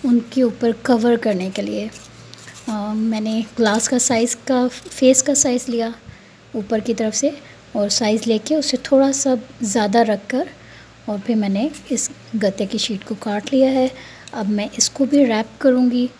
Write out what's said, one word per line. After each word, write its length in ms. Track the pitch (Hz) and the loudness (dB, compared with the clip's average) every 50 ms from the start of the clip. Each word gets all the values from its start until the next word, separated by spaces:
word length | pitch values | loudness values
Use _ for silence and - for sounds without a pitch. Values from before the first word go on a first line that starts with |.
| - | 2
उनके 380 | 262 240 240 226 - - 262 | 2 2 2 2 0 0 2
ऊपर 300 | 254 233 - - 240 233 | 2 2 0 0 -2 -2
cover 440 | 220 226 - - 247 226 220 240 240 | -2 -2 0 2 2 4 4 2 2
करने 340 | 226 233 220 202 180 185 190 | 2 2 0 -2 0 -2 -4
के 120 | 190 208 | -6 -6
लिए, 280 | 202 208 208 214 208 226 - - - - - - - - - - - - - - - - | -6 -4 -6 -6 -6 -8 -10 -14 -20 -20 -20 -20 -20 -20 -20 -20 -20 -20 -20 -14 -10 -8
अ, 40 | 214 208 202 214 | -6 -6 -4 -4
मैंने 500 | 214 214 220 226 220 214 214 220 220 220 226 - - | -4 -2 -2 -2 -2 -2 -2 -2 -2 -4 -4 -6 -2
glass 320 | - 233 214 202 233 - - | 0 2 2 2 0 0 0
का 100 | 269 247 | 0 0
size 380 | - - 247 226 233 240 - - - | 0 0 0 0 0 0 -2 -8 -4
का, 220 | - 262 254 247 247 | 0 0 2 2 0
फेस 540 | - - - - - - 269 254 262 262 | -2 -6 -16 -14 -4 4 4 6 6 6
का 120 | - - 277 | 2 0 2
size 360 | 269 - 277 247 247 - - | 2 2 2 0 -2 -4 -4
लिया 240 | 240 233 226 226 233 - - - - - - - - - - - - | -4 -4 -4 -4 -6 -12 -16 -20 -20 -20 -20 -20 -20 -20 -20 -10 -8
ऊपर 240 | 220 202 - 233 214 | -8 -4 -2 -2 -2
की 140 | 208 240 226 | 0 -2 -2
तरफ 200 | - 226 214 214 | -2 -2 -2 -2
से 240 | - - 294 285 - - - - - - - - | 0 0 -2 -2 -2 -16 -20 -20 -20 -20 -8 -4
और 120 | 214 202 202 | -2 -2 0
size 340 | 202 - 233 208 214 226 214 | 0 0 2 2 0 0 2
लेके 300 | 233 226 214 220 - 302 | 0 0 0 0 0 0
उससे 200 | 311 277 - - | 0 0 0 -4
थोड़ा 340 | 254 - - 277 269 269 277 | -4 0 2 4 4 4 4
सा 240 | 269 269 - 269 254 226 - - - - | 2 0 0 0 0 -2 -2 -12 -10 -8
ज़्यादा 400 | 247 208 196 240 208 208 196 233 | -6 -2 0 0 0 2 4 2
रख 240 | 233 214 208 196 - | 4 4 0 -4 -4
कर 220 | - - 254 330 - - - - - - - - - - - - - | -6 -4 -4 -4 -6 -10 -20 -20 -20 -20 -20 -20 -20 -20 -16 -10 -8
और 100 | 208 202 | -8 -6
फिर 160 | 196 - 233 | -2 -2 0
मैंने 340 | 220 208 202 196 196 247 311 294 - - - | 0 0 0 0 0 -2 -2 -4 -8 -6 -4
इस 180 | 269 220 - - - - - - - | -4 -4 -4 -6 -8 -14 -16 -8 -4
गत्ते 300 | 220 214 196 190 - 214 | -2 0 0 0 -2 -4
की 120 | 190 - 214 | -4 -2 -4
sheet 260 | - - 214 190 - | -4 -4 -6 -8 -6
को 100 | - 220 | -10 -10
काट 380 | 196 - 220 202 208 202 208 | -8 -6 -4 -4 -4 -4 0
लिया 180 | 277 262 262 262 | 2 4 4 4
है। 200 | 262 262 254 262 262 - - - - - - - | 4 2 0 0 -2 -8 -18 -20 -20 -20 -18 -12
अब 160 | - 254 214 196 | -8 -6 -4 -2
मैं 220 | 208 208 208 247 - - | -2 -2 -4 -4 0 0
इसको 280 | - - - - 277 | 0 0 2 -2 0
भी 180 | 240 285 285 285 | 2 4 4 4
wrap 260 | 240 220 214 226 - - - | 4 2 0 -2 -4 -8 0
करूँगी 480 | - 269 254 254 254 247 240 247 247 247 - | 2 2 4 4 2 2 2 0 -2 -2 -6